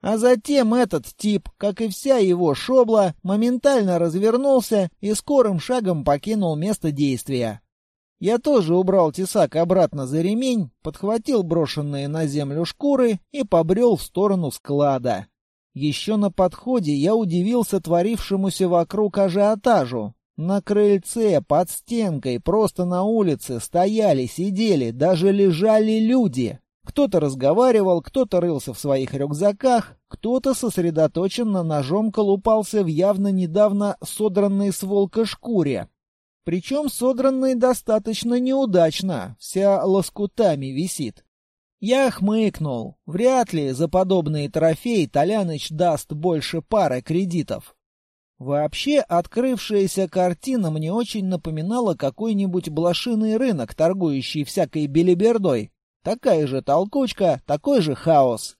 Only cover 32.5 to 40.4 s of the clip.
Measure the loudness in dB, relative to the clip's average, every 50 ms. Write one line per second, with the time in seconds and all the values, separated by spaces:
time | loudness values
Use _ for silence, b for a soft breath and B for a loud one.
32.5 | 2 2 0 -2 -2 -2 0 0 0 0 2 2 2 0 0 0 0 0 -2 -2
33.5 | 2 2 2 2 2 0 -2 -2 -4 -6 -10 -14 -6 -2 -2 0 0 2 0 2
34.5 | 0 0 -2 -2 -4 -4 -6 -2 0 0 0 0 0 -2 -2 -2 -4 -10 _ -4
35.5 | -2 0 0 0 -2 -4 -6 -10 _ _ _ _ _ _ _ _ _ _ _ -4
36.5 | -4 -4 -4 -4 -4 -4 -4 -4 -6 -2 0 0 0 2 0 0 0 2 0 0
37.5 | 0 2 2 2 2 0 -2 -2 -2 0 0 -2 -6 -4 -2 -2 0 0 0 0
38.5 | 0 0 0 2 4 4 4 4 2 -2 -4 -4 -4 -4 -6 -10 -12 _ -18 -6
39.5 | -4 0 2 2 2 2 2 2 2 2 0 -2 _ -6 -6 -6 _ 0